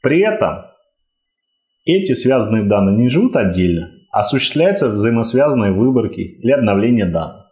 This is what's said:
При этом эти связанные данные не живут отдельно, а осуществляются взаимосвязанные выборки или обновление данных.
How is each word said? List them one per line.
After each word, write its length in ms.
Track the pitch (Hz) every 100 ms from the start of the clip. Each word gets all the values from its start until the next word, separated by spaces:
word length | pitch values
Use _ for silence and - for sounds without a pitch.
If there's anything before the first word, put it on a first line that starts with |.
При 180 | - 160
этом 440 | 214 - 196 - - _ _ _ _ _ _ _ _ _ _ _
эти 300 | - 180 190
связанные 480 | 123 127 131 107 110
данные 340 | 101 104 95 101
не 140 | 123
живут 260 | 139 247 -
отдельно, 540 | 101 87 90 85 82 - _
а 100 | -
осуществляются 680 | 104 135 - 147 175 196 131
взаимосвязанные 840 | 104 110 117 113 127 147 131 101
выборки 500 | 95 123 127 110 -
или 300 | - - 113
обновление 520 | 139 214 98 110 120
данных. 400 | 95 82 78 - _